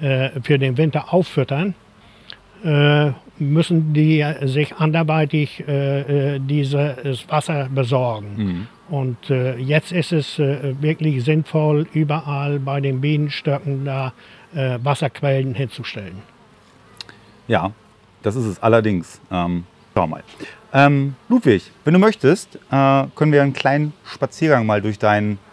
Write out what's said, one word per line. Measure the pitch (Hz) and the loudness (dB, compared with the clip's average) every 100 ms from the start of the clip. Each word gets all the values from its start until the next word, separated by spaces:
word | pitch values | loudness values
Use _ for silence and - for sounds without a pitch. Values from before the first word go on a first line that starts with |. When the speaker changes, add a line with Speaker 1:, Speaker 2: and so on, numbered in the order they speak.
Speaker 1:
äh, | 143 131 131 131 | -2 0 -2 -4
für | - 139 | 0 2
den | 135 127 | 2 2
Winter | 156 147 - | 0 0 0
auffüttern, | 180 - 151 127 143 196 - _ _ - - - - _ - | 0 0 -2 -2 -2 -4 -6 _ _ -20 -20 -20 -20 _ -8
äh, | 165 147 147 147 147 123 - - | 0 4 4 4 2 -2 -12 -6
müssen | 143 156 165 165 156 | 0 2 2 0 2
die | 151 156 156 147 139 | 2 2 2 0 -4
sich | 135 139 147 - | -2 -2 -2 0
anderweitig, | 156 165 156 160 151 156 147 - 151 | 0 2 0 0 0 0 -2 -6 -6
äh, | 139 139 139 139 143 139 139 | -2 -2 -2 -2 0 0 -2
äh, | |
dieses | 135 147 135 143 147 131 139 123 - | -2 -2 0 0 -2 -4 -6 -6 -4
Wasser | 151 - 147 131 | -4 -2 -4 -2
besorgen. | 135 120 131 123 107 101 107 | -2 0 0 0 -4 -8 -6
Speaker 2:
Mhm. | 98 87 117 - - | -6 -6 -10 -18 -8
Speaker 1:
Und, | 143 131 117 - | -6 -4 -6 -2
äh, | 131 127 120 | -2 -2 -4
jetzt | 131 156 - | 0 0 0
ist | 175 - | -4 -2
es, | 160 135 - | -2 -2 -2
äh, | 139 147 139 135 | -2 -2 -6 -4
wirklich | 151 160 156 131 | -2 0 -2 0
sinnvoll, | 127 156 - 160 151 147 165 | 0 0 0 0 2 0 0
überall | 156 147 156 143 139 143 143 | -2 0 -2 -4 -4 -4 -4
bei | 135 143 | -4 -2
den | 139 131 | -2 -2
Bienenstöcken | 147 147 147 - 151 139 143 135 | 0 0 -2 -4 -4 -4 -4 -6
da, | 143 135 131 - - - - | -4 -6 -6 -10 -20 -20 -12
äh, | 160 131 120 | -4 -4 -2
Wasserquellen | 135 135 143 - 143 135 131 123 | -2 -2 -4 -2 -2 0 -2 -4
hinzustellen. | 131 - - 113 95 95 - _ _ _ _ _ _ - - - - _ - | -6 -8 -12 -12 -14 -16 -20 _ _ _ _ _ _ -20 -20 -20 -20 _ -2
Speaker 2:
Ja, | 98 95 - _ _ _ _ | -2 -2 -8 _ _ _ _
das | 107 123 | -4 -2
ist | 110 | -4
es | 87 | 0
allerdings. | 110 113 107 92 - - - | 4 4 4 0 -4 -14 -8
Ähm, | 90 87 87 87 _ _ | -4 -2 -4 -6 _ _
schau | - 80 | -2 -2
mal. | 76 - - - - - | -4 -14 -20 -20 -20 0
Ähm, | 135 143 139 139 131 - | 4 6 4 0 -6 0
Ludwig, | 247 139 98 - - | 2 4 2 0 -6
wenn | 151 | 2
du | 180 | 6
möchtest, | 214 - 139 180 - - - | 6 4 2 2 -2 -20 -2
äh, | 135 135 135 139 | 2 4 4 0
können | - 151 | 0 4
wir | 143 | 4
einen | 139 | 4
kleinen | 131 135 147 151 - | 2 0 2 0 -6
Spaziergang | - - 139 - 160 127 110 | -18 -6 -6 -2 2 4 4
mal | 104 | 0
durch | 104 101 | 0 0
deinen | 107 104 104 98 - | 2 2 0 -4 -10